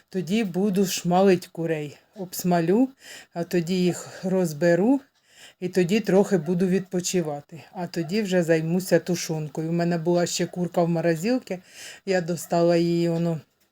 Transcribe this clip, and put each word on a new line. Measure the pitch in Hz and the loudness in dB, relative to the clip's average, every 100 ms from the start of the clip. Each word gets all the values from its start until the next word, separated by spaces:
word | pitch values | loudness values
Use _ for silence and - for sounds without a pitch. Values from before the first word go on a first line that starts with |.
| _ | _
тоді | 190 160 220 | -8 -2 -2
буду | 202 170 208 185 190 | -2 -2 0 0 0
шмалить | - 175 180 196 180 - | -2 2 4 6 4 0
курей. | - 165 156 147 - _ 214 | -8 -4 -4 -6 -12 _ -14
Обсмалю, | 180 - 180 175 165 208 262 - - - - | -12 -4 0 2 2 2 2 -2 -20 -20 -14
а | 170 | -10
тоді | 170 180 165 185 | -2 -2 0 0
їх | 180 - - - | 0 0 -10 -10
розберу | 190 185 175 147 175 170 220 269 - _ _ - - _ | -2 0 0 2 2 4 4 2 -2 _ _ -20 -20 _
і | 180 | -2
тоді | 185 170 220 | 0 2 2
трохи | 214 185 202 190 | 4 2 4 0
буду | 156 180 190 | 0 0 0
відпочивати. | 190 190 180 180 185 156 147 - 156 - | 0 -2 -6 -2 -2 -2 -8 -12 -20 -16
А | 190 175 | -10 -8
тоді | 175 156 214 | -6 -4 -4
вже | 196 180 | 0 2
займуся | 160 165 160 180 185 165 | 4 2 2 -2 2 2
тушонкою. | 175 175 - 156 151 - 160 | 2 -4 -4 -6 -6 -6 -4
У | |
мене | 170 170 170 | -2 0 0
була | 160 175 175 | 0 0 0
ще | - 175 | -2 -4
курка | 180 175 - | -4 -2 0
в | 170 | 0
морозилці, | 165 170 160 208 254 - 185 - - - - 190 | 2 0 0 0 -2 -4 -12 -12 -20 -20 -14 -2
я | 185 | -2
достала | 165 170 - 170 170 170 | -2 -6 -2 2 4 4
її, | 170 170 170 | 2 2 0
воно... | 165 170 156 - _ _ | 0 -2 -2 -8 _ _